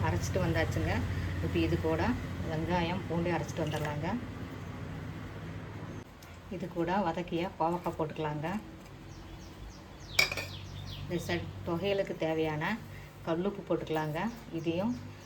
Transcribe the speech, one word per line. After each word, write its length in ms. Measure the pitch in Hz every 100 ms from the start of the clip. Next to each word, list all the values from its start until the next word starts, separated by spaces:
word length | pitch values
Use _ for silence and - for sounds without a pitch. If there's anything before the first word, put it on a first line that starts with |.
| 190
அரைச்சிட்டு 340 | 175 - -
வந்தாச்சுங்க. 480 | 175 165 156 160 165 220 - - - -
இப்போ 140 | 165 175 160
இது 120 | 165 160
கூட 140 | 160 208 247 - - -
வெங்காயம், 500 | 160 165 180 170 185 -
பூண்டு 260 | 170 170 160
அரைச்சிட்டு 280 | 147 -
வந்துடலாங்க. 440 | 151 151 151 147 165 240 - - - - - - - - - - - - - - - - - - - - - - - 180
இது 100 | 180 170
கூட 160 | 170 196 175
வதக்கிய 340 | 175 175 165 185 -
கோவக்காய் 360 | 165 175 - -
போட்டுக்கலாங்க. 480 | 156 - 156 151 160 214 - - - - - - - - - - - - - - - - - - - - - - - -
இந்த 160 | - 175 -
சட்-, 260 | 170 - - -
தொகையலுக்கு 460 | 170 196 196 185 170
தேவையான 400 | 160 160 160 151 170 226 - - - - -
கல்லுப்பு 340 | 165 196 196 -
போட்டுக்கலாங்க. 500 | 165 - 156 156 156 214 - - 165
இதையும் 340 | 165 165 220 247 - -